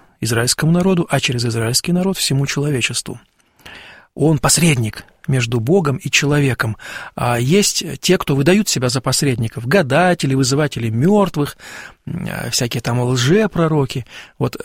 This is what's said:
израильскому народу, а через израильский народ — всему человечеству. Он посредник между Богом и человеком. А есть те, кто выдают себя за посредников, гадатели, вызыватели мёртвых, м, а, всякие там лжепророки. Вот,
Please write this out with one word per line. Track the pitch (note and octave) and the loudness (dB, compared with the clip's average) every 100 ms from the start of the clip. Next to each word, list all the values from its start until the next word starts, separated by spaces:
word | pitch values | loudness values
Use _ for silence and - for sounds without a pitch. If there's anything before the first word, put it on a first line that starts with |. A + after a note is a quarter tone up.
| _ _ | _ _
израильскому | A2+ A2+ B2 - D3+ | -2 0 0 0 2
народу, | F3 F#3+ F3+ - | 2 2 2 0
а | C#3 | -2
через | - A#2+ A#2+ | -2 -2 -2
израильский | A2+ A2+ C3 - | -2 -2 -2 0
народ — | F3+ F#3+ F#3 | 0 0 -2
всему | - C#3 C#3 | 0 0 0
человечеству. | - C#3+ C3 A2 A#2+ - - _ _ _ _ - - - - _ - | -2 -2 -2 -2 -6 -8 -12 _ _ _ _ -20 -20 -20 -20 _ -2
Он | D3 D3+ | 2 2
посредник | C#3 - E3 B2 G#2+ - - _ - | 2 2 2 2 -2 -6 -18 _ -2
между | C3 A#2 A#2+ | -2 0 -2
Богом | A2+ G3 D3 C3 | 2 2 2 -2
и | C#3 | -2
человеком. | - C#3+ D3 C#3 A#2+ A2+ G#2 - - - - | 0 2 2 2 0 -4 -6 -12 -14 -12 -4
А | A#2+ A#2+ | -2 0
есть | B2+ G3 - - E3 C3 | 4 4 4 -2 -6 -6
те, | - F3+ | 0 0
кто | - C#3 | 2 2
выдают | D#3 G3+ G#3 | 4 4 2
себя | C3+ B2 | 0 0
за | B2+ | -2
посредников, | C3 B2+ C#3+ A#2+ A2+ - A#2+ | -2 0 0 0 -4 -6 0
гадатели, | G3+ C3+ C#3 F3+ F3 C#3 | 2 2 2 2 2 0
вызыватели | C3+ B2 C#3 D3 - A2+ | 2 2 2 0 -2 -4
мёртвых, | A2+ E3 G#3 G3 D#3+ C#3+ - - - - - - | 0 2 4 2 0 -4 -6 -18 -18 -18 -16 -10
м, | - - | -8 -6
а, | - B2 | -6 -4
всякие | - B2 A#2+ | -4 -2 -4
там | B2 A#2+ | -2 0
лжепророки. | B2 B2+ B2 G3+ G#3+ E3+ D#3+ D#3 C3+ C3+ - - - - | 0 0 4 4 2 0 0 2 0 -4 -10 -16 -20 -4
Вот, | B2+ - | -4 -4